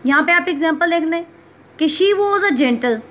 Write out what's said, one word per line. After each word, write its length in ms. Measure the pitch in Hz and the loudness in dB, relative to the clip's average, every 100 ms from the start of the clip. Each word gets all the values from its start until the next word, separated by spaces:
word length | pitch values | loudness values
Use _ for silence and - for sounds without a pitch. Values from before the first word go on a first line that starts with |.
| 254 | 2
यहाँ 160 | 285 | 0
पे 100 | 311 | 2
आप 160 | 349 349 | 0 0
example 420 | 285 320 302 339 | -2 -2 0 0
देख 120 | 339 | 0
लें 240 | 320 339 339 - - - - - | -2 -4 -8 -20 -20 -20 -20 -4
कि 100 | 302 | -2
she 320 | - 392 392 | 2 2 2
was 240 | 403 403 392 | 0 0 0
a 40 | 262 | 0
gentle 440 | 269 233 247 220 - | 0 0 -2 -4 -6